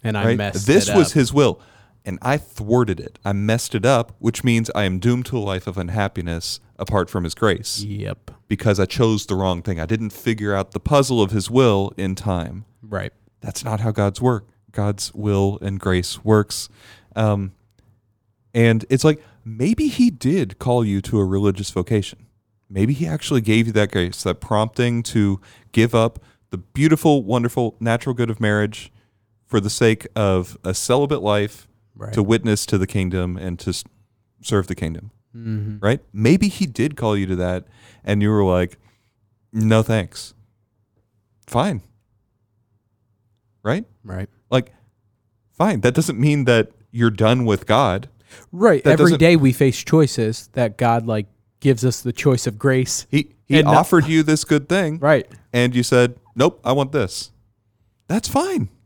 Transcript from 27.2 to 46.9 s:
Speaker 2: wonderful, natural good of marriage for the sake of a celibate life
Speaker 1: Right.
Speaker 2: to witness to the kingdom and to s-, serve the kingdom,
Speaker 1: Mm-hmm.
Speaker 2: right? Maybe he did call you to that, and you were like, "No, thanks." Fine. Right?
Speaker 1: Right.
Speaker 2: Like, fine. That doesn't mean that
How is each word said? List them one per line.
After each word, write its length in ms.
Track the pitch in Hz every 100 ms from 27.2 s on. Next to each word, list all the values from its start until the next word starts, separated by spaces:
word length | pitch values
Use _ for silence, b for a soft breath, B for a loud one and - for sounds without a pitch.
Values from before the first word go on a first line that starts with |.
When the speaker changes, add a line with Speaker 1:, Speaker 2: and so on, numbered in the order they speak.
Speaker 2:
wonderful, 540 | 98 123 117 - 117 -
natural 360 | 117 117 -
good 160 | 120 113
of 100 | 110
marriage 500 | 107 104 104 - - _ _ _ _ _ _
for 140 | 113
the 100 | 101
sake 360 | - 117 110 - -
of 420 | 101 92 90 -
a 100 | 92
celibate 480 | 95 - 123 143 147
life 460 | 98 104 104 - _ _ _
Speaker 1:
Right. 180 | - 104
Speaker 2:
to 80 | 107
witness 440 | 101 113 113 104 -
to 120 | 101
the 80 | 95
kingdom 480 | 101 92 92 90 90
and 200 | 92 87
to 100 | -
s-, 140 | 90 - _ _ _ _ _
serve 240 | - 104 92
the 80 |
kingdom, 360 | 92 80 78 101 _ _ 120
Speaker 1:
Mm-hmm. 420 | 113 110 104 104
Speaker 2:
right? 200 | 101 135 _
Maybe 360 | 101 110 185 208
he 180 | - 180
did 300 | 113 135 151
call 200 | 113 104
you 100 | 95
to 100 | 92
that, 300 | 90 92 - b b b
and 160 | - 104
you 80 | 104
were 140 | 107
like, 340 | 95 90 90 - _ _ _ _ _ _ _
"No, 300 | 110 110 110
thanks." 520 | 110 113 90 - - _ _ _ _ _ _ _ _ _ _ _ -
Fine. 360 | 120 180 123 - _ _ _ _ _ _ _ _ _ _ _ _ _ _ _ _ _
Right? 220 | 104 156 233 _
Speaker 1:
Right. 240 | 107 92 95 _ _
Speaker 2:
Like, 220 | 226 254 _ _ _ _ _ _ _ _
fine. 280 | _ 185 151
That 140 | 120
doesn't 240 | 131 160 117
mean 260 | 147 147
that 260 | 127 117 104 _ _